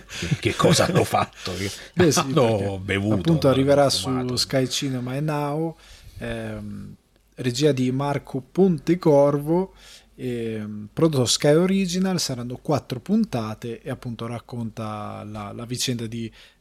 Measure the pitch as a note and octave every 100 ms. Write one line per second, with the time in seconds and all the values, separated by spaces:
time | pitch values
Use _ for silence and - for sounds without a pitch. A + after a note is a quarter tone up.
0 | - - E3+ D3+ G#3 - E3+ E3+ - F3+
1 | G#2+ G#2 - - - F2+ G2 - - E3+
2 | F3 C3+ C#3+ C3 A#2 G#2+ G2 G2 G2 G2
3 | G2+ G#2+ E3 D#3+ C3+ C3 C3+ C#3 C#3 B2+
4 | C3+ B2+ B2+ B2 - C3+ B2+ - C#3 B2+
5 | B2 C3+ D#3 D3 D3 D3+ E3 D#3 - -
6 | - - A#2 A2+ A2 G#2+ G#2 G2+ G2+ G2+
7 | _ _ _ - B2+ B2 D3+ C3 B2+ C3
8 | C#3+ C#3 - C3+ - - F#3+ D#3 - F3
9 | E3+ C#3+ C#3+ C#3+ D3 F3 F#3+ - - -
10 | _ - B2+ A#2+ A2+ A2 G#2+ G#2 G#2 -
11 | E3 C#3+ A#2+ - D3 D#3 F#3 G3 F#3+ F#3
12 | F#3+ F3 - A#2+ A#2+ B2 - C#3 - B2+
13 | - A3 G#3+ A#2 A2 A2 A#2+ A2+ D3 A#2+
14 | B2+ A2+ A2+ A#2 - A#2+ A2+ G#2 A2 G#2
15 | G#2 G#2 G#2 G#2+ G#2 A2 A#2+ B2 - A#2+
16 | A2+ A#2 A2+ - - _